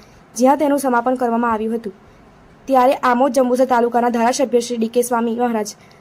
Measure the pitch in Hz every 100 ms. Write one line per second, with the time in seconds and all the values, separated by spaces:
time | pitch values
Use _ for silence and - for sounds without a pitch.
0 | - - - - 254 285 302 285 269 240
1 | 240 254 240 233 233 220 220 233 214 -
2 | - - - _ _ _ - 262 254 -
3 | 254 247 277 254 247 247 254 247 240 240
4 | 240 233 226 254 262 240 240 240 226 240
5 | 240 240 233 226 247 226 214 - - -